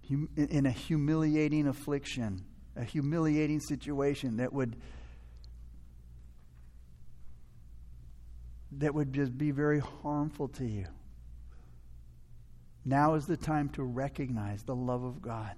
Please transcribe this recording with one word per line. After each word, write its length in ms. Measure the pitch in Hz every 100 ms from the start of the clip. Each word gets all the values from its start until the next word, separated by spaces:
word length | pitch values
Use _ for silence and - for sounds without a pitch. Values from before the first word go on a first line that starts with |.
| -
hum-, 220 | 139 156 -
in, 120 | 147
in 180 | 151 139
a 60 |
humiliating 960 | 123 - 160 147 160 156 156 151 151 147
affliction, 760 | 127 - 143 139 - 113 95 - - - -
a 80 |
humiliating 760 | 117 156 143 165 156 151 151 151
situation 800 | - 139 - 139 143 143 135 -
that 140 | 127
would, 240 | 139 127 113 - - - - - - - - - - - - - - - - - - - - - - - - - - - - - - - - - - - - - - -
that 240 | 139 147 147
would 180 | 139
just 240 | 135 139 127
be 140 | 151
very 280 | 139 147 151 135 -
harmful 460 | 147 147 151 - 139
to 180 | - 127
you. 220 | 104 90 - - - - - - - - - - - - - - - - - - - 127
Now 280 | 135 151
is 120 | 160 147
the 120 | 165
time 320 | - 151 143
to 140 | 139
recognize 800 | 131 120 139 139 135 117 101 104
the 120 | 107 127
love 280 | 127 123
of 180 | 123 123
God. 320 | 120 113 107